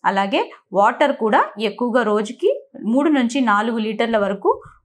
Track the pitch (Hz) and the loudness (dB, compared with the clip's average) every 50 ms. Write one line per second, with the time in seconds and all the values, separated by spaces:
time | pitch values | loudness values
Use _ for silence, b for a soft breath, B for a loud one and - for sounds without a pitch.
0 | - 180 196 196 196 196 247 339 480 B B B B _ 180 190 202 226 254 - | -2 0 0 0 -2 0 -2 -2 -2 B B B B _ 0 2 2 2 4 2
1 | 302 277 262 - 226 214 214 330 554 622 - 202 220 208 208 - 247 247 214 247 | 0 0 0 -2 0 2 2 2 2 0 -4 -4 -4 -4 -4 -4 -4 0 0 0
2 | 226 214 208 214 220 214 240 - 349 427 571 - - _ - - - 202 226 269 | 2 2 0 0 -2 -4 -8 -2 0 0 0 0 -8 _ -18 -8 -4 0 0 2
3 | 294 339 302 269 240 226 - 277 254 226 202 208 214 233 226 233 214 220 208 208 | 2 2 2 2 0 0 0 0 2 2 2 2 0 -2 -2 -4 -4 -4 -2 -2
4 | 202 220 226 214 202 190 202 196 - 381 494 B B B B B | -2 0 0 0 0 0 -2 -2 0 0 0 B B B B B